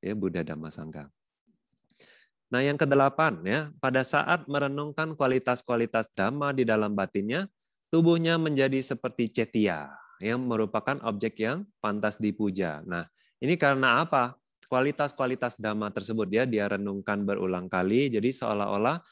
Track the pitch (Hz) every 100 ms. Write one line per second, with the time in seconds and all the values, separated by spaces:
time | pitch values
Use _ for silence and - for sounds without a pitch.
0 | 95 107 95 87 76 76 80 80 78 76
1 | 71 _ _ _ _ _ _ _ _ -
2 | - - _ _ - 123 139 147 147 139
3 | 135 - 160 85 90 135 151 - 131 131
4 | 127 147 - 170 139 143 139 143 147 147
5 | 160 151 131 131 127 123 - 120 113 113
6 | 110 - 98 143 143 131 117 107 104 101
7 | 95 104 104 156 196 _ _ _ - 165
8 | 170 170 165 165 156 139 135 135 127 127
9 | 123 - 113 - 110 110 101 78 71 71
10 | - - 104 123 127 110 104 107 - 143
11 | 113 104 110 - 110 160 202 _ 104 104
12 | 107 107 110 101 104 95 87 76 82 87
13 | 85 _ _ - 135 175 143 135 131 123
14 | 165 139 120 - _ _ - 127 139 147
15 | 143 - 127 131 120 - 107 107 104 107
16 | 92 110 98 110 127 107 101 98 101 98
17 | 98 101 101 101 92 90 90 92 95 117
18 | 139 110 120 131 117 104 104 101 120 170
19 | -